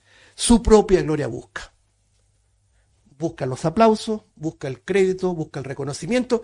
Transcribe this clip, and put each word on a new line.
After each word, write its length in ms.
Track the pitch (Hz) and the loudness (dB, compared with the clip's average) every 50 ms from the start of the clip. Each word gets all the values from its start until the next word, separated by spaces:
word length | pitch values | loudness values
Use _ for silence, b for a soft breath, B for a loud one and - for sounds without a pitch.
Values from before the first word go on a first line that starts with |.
| b b b b b b b | b b b b b b b
su 280 | b - - 240 226 240 | b 4 4 4 4 6
propia 400 | - 220 214 185 - 190 170 147 | 6 6 6 6 4 2 2 2
gloria 240 | 147 156 151 135 | 0 -2 -2 -4
busca. 480 | 120 - 127 - - _ - - - _ _ _ _ _ _ _ _ _ _ _ _ _ _ _ _ _ _ _ _ _ _ _ _ _ _ _ _ _ _ | -6 -8 -10 -12 -14 _ -16 -16 -16 _ _ _ _ _ _ _ _ _ _ _ _ _ _ _ _ _ _ _ _ _ _ _ _ _ _ _ _ _ _
Busca 260 | 156 165 160 - 147 | -6 -6 -6 -4 -6
los 220 | 127 131 - - | -6 -6 -4 -4
aplausos, 560 | 160 165 220 226 220 214 214 - 226 214 214 - _ _ | -2 2 4 4 4 4 2 -2 -6 -8 -8 -8 _ _
busca 320 | - 151 160 - _ - | -10 -8 -8 -8 _ -10
el 140 | 139 131 - | -10 -10 -10
crédito, 540 | _ - 185 196 190 185 185 185 185 180 175 | _ -2 0 2 2 2 0 -2 -4 -6 -4
busca 240 | 160 156 156 - 151 | -6 -8 -8 -8 -10
el 60 | 127 | -10
reconocimiento, 800 | 131 139 135 135 143 139 - - 156 233 254 247 247 247 226 | -10 -10 -8 -8 -8 -8 -10 -6 -4 -2 -2 0 0 -2 -4